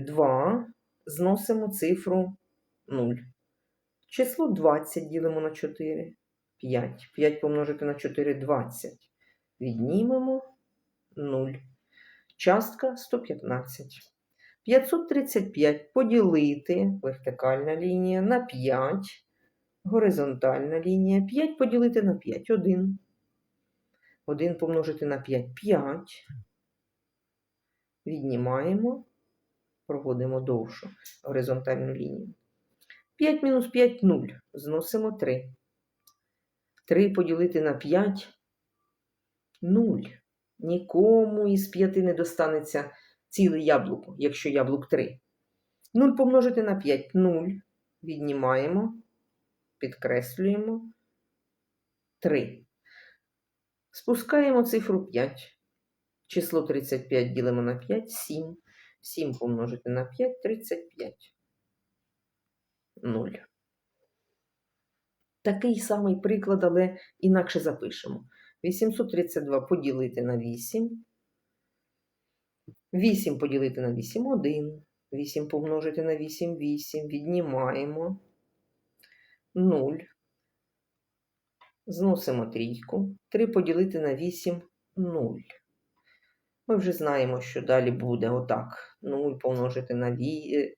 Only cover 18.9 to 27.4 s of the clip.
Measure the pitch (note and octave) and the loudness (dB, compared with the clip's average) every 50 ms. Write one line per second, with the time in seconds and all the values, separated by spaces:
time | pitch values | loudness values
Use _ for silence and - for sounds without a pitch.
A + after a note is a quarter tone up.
18.9 | F#3 G3 G3 - - - _ _ _ _ _ _ _ _ _ _ _ _ - F#3 | -2 -2 -4 -8 -12 -18 _ _ _ _ _ _ _ _ _ _ _ _ -4 0
19.9 | A3 A3+ G#3+ F#3+ E3 D3 C#3+ C#3 B2+ B2 C3 C3 C3+ C3+ C#3 D3 D#3+ E3 E3 F#3 | 2 4 4 4 4 2 0 -2 -2 0 2 2 2 0 -2 -2 -2 -2 0 2
20.9 | F#3+ F#3+ F#3+ F#3+ G3 G3 G3 G3 B3 C#4+ D#4+ D#4 D#4 - C4 A#3 A#3+ A#3+ A#3+ A#3+ | 2 4 4 4 4 4 2 2 0 0 0 0 0 0 0 2 4 4 4 4
21.9 | A#3+ A3+ G3+ F#3+ G3 - - - - - - - A3+ G3 E3+ F#3+ F#3 F3+ F#3+ G3 | 4 4 4 2 2 0 -2 -6 -8 -6 -2 0 0 2 4 4 2 4 2 0
22.9 | G3 - - _ _ _ _ _ _ _ _ _ _ _ _ _ _ _ _ _ | -2 -4 -8 _ _ _ _ _ _ _ _ _ _ _ _ _ _ _ _ _
23.9 | _ _ _ _ _ _ _ - D3 D3 D#3+ F3 E3+ E3+ E3 D#3+ E3 D#3+ D#3 D#3 | _ _ _ _ _ _ _ -6 -4 -2 -2 -2 -2 -2 -2 0 0 0 0 0
24.9 | D3+ - D3+ D3 C#3 C3 C3 C3 C3+ B2 B2 B2+ - - G3+ G#3 F#3 D3 C#3 C#3 | -2 -4 -4 -4 -4 -4 -4 -2 -2 -2 -4 -6 -10 -6 0 2 2 2 2 0
25.9 | D3 F3+ F#3+ - - - - - C#3+ A#2 - - _ _ _ _ _ _ _ _ | -6 -8 -10 -14 -20 -20 -20 -18 -18 -18 -18 -20 _ _ _ _ _ _ _ _
26.9 | _ _ _ _ _ _ _ _ _ _ | _ _ _ _ _ _ _ _ _ _